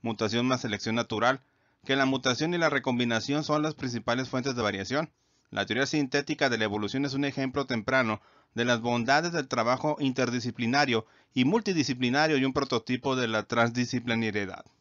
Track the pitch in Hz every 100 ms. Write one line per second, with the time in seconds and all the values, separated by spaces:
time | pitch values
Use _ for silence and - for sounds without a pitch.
0 | 113 110 110 117 123 127 123 104 - 113
1 | 117 110 117 135 _ _ _ _ - 135
2 | 135 135 131 120 156 175 165 143 127 120
3 | 120 113 123 143 147 151 156 147 135 117
4 | 104 120 127 127 127 120 107 98 95 135
5 | 160 _ _ _ _ 107 101 110 135 156
6 | 139 143 143 156 139 117 110 104 104 131
7 | 139 139 143 135 135 135 135 120 101 131
8 | 120 107 _ _ _ - 120 120 117 120
9 | 113 139 170 170 135 120 113 127 151 151
10 | 139 131 123 123 123 120 117 135 143 117
11 | - _ _ - 127 214 214 175 131 123
12 | 123 135 156 147 135 131 135 120 - 127
13 | 139 131 120 110 104 117 117 117 120 123
14 | 117 113 113 104 98 92 - _